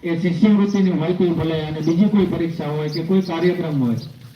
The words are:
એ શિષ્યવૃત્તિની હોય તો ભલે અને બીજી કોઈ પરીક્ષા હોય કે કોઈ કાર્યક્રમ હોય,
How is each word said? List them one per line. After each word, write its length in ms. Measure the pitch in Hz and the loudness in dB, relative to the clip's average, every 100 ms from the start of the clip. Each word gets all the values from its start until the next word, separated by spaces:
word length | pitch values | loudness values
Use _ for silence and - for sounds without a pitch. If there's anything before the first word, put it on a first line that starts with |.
એ 160 | 175 170 | -4 -2
શિષ્યવૃત્તિની 680 | 185 - 208 208 202 202 190 | -2 2 4 4 4 2 2
હોય 240 | 156 165 | 2 -2
તો 200 | 180 180 | 0 0
ભલે 280 | 165 160 160 | 0 -2 -2
અને 180 | 156 156 | -4 -4
બીજી 260 | 156 170 208 | 0 2 4
કોઈ 200 | 202 180 | 4 2
પરીક્ષા 420 | 165 170 165 151 | 0 -4 -4 -6
હોય 220 | 151 151 | -4 -4
કે 140 | 156 | -6
કોઈ 180 | 165 190 | 0 0
કાર્યક્રમ 600 | 185 165 180 175 160 147 | 0 0 0 0 -2 -2
હોય, 120 | 123 113 - - - | 0 -2 -6 -16 -20